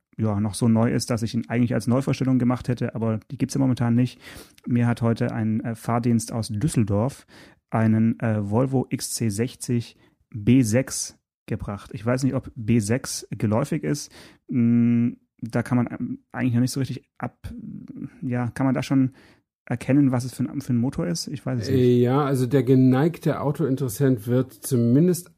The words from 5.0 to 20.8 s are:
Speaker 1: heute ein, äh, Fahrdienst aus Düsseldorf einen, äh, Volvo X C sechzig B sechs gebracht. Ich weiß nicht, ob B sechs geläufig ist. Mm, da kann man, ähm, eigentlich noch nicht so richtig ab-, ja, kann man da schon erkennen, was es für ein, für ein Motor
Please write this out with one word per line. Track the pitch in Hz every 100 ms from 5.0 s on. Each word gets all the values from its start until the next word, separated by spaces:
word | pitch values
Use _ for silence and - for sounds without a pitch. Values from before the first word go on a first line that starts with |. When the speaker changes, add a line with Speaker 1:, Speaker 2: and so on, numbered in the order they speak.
Speaker 1:
heute | 117 113 120
ein, | 120 110 110
äh, | -
Fahrdienst | 113 - 120 120 117 -
aus | 117 104
Düsseldorf | 104 151 - 104 101 127 - - - - _ _
einen, | 117 110 110 113 -
äh, | 117 107 101
Volvo | 110 131 131 -
X | - -
C | - 117
sechzig | 98 127 - - 120 - - _ _ _
B | 110 104 131
sechs | 110 117 - - - - _ _ -
gebracht. | 113 - 101 -
Ich | 104
weiß | 110 131
nicht, | 135
ob | 135 -
B | - 107 117
sechs | 101 120 - - -
geläufig | - 107 107 151 151
ist. | - 147 - - - _ -
Mm, | 143 117 120 117 117 120 - _ -
da | 117 123
kann | - 123
man, | 120
ähm, | - 123 127 _
eigentlich | 120 127
noch | 120
nicht | 127
so | 135
richtig | 127 123 _ -
ab-, | 131 _ - 233 - - - - - -
ja, | 127 123 120
kann | -
man | 135
da | 131
schon | 123 139 131 - - _ _ _ -
erkennen, | 120 - 139 139
was | 123
es | 127
für | -
ein, | 123 147
für | -
ein |
Motor | 120